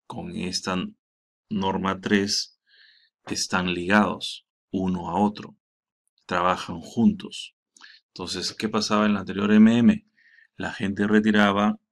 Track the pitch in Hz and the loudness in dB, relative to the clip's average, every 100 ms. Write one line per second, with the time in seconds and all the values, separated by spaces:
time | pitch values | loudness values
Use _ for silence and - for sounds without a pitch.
0 | - - 87 90 90 92 - 92 85 - | -18 -14 -12 -8 -6 -6 -4 -6 -6 -10
1 | _ _ _ _ - 95 95 92 95 95 | _ _ _ _ -8 -4 -2 -2 -2 -4
2 | - 104 101 - - _ _ _ _ _ | 2 2 2 -2 -6 _ _ _ _ _
3 | _ _ - - - 92 90 87 87 104 | _ _ -10 -8 -4 -2 -2 -4 0 2
4 | 98 90 - - _ _ _ 95 92 90 | 2 -2 -10 -14 _ _ _ -6 -4 -4
5 | 85 87 104 107 - - _ _ _ _ | -4 0 0 -2 -14 -20 _ _ _ _
6 | _ _ - 90 90 90 - 87 - - | _ _ -6 -2 0 -2 -4 -12 -8 2
7 | 107 - - - - _ _ _ - - | 2 2 -4 -14 -18 _ _ _ -20 -20
8 | _ - 87 90 90 - 110 107 107 107 | _ -14 -10 -8 -8 -6 -4 -2 0 2
9 | 107 101 92 92 101 107 110 117 117 - | 2 0 -4 -2 4 8 8 8 6 4
10 | - _ _ _ _ - 92 - 98 95 | 0 _ _ _ _ -10 -10 -6 -6 -2
11 | 101 107 107 107 101 98 104 107 _ | 2 2 4 4 4 2 0 -2 _